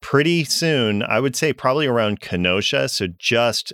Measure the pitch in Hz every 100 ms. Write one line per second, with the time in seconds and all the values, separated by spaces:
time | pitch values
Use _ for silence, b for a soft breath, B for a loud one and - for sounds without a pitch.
0 | - 139 160 170 143 - 165 143 110 101
1 | - 110 135 - 156 - 131 147 143 117
2 | 107 101 - 90 90 95 - 135 135 -
3 | 92 87 - 117 120 - -